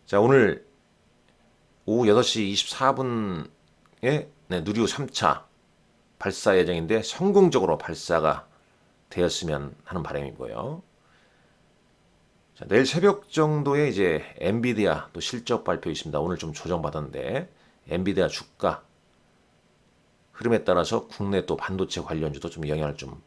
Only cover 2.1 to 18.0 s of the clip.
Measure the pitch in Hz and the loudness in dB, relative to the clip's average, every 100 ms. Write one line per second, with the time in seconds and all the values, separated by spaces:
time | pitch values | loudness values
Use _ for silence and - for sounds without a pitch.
2.1 | 110 117 113 98 101 - - 131 131 127 | 6 4 2 0 -2 -4 0 0 0 -2
3.1 | 117 104 85 - _ _ _ _ - 123 | -2 -4 -6 -8 _ _ _ _ -4 0
4.1 | 147 - _ - 90 80 107 104 - 135 | 0 -4 _ -6 -4 -2 0 0 -2 -8
5.1 | - 85 67 - _ _ _ _ _ _ | 0 0 0 -6 _ _ _ _ _ _
6.1 | - 98 - 107 95 87 85 82 110 - | -8 -6 -2 4 4 4 0 0 -2 -2
7.1 | - 190 202 180 139 90 - - 80 - | -4 2 6 6 4 2 0 -4 -8 0
8.1 | 85 78 - - _ _ _ _ _ - | 2 2 0 -6 _ _ _ _ _ -10
9.1 | - 85 - 85 73 71 - - 90 73 | -2 -2 -2 -4 -6 -6 -14 -10 -8 -6
10.1 | 73 69 - 60 57 123 165 - _ _ | -6 -8 -10 -10 -8 -8 -10 -16 _ _
11.1 | _ _ _ _ _ _ _ _ _ _ | _ _ _ _ _ _ _ _ _ _
12.1 | _ _ _ _ - - 104 135 160 202 | _ _ _ _ -14 2 4 4 4 4
13.1 | 202 - 156 151 151 143 143 147 98 90 | 2 -2 0 2 2 2 2 2 2 2
14.1 | 76 - - 90 113 123 107 95 73 - | 0 -4 -4 -2 0 0 2 2 0 -6
15.1 | 87 - 120 - 117 - 85 85 78 80 | -10 -8 -6 -4 -2 -2 -4 -4 -6 -4
16.1 | 73 82 85 82 76 82 87 76 76 69 | -2 -2 -4 -8 -8 -4 -4 -4 -6 -8
17.1 | 65 65 131 185 _ _ _ - 87 | -8 -6 -6 -8 _ _ _ -6 -4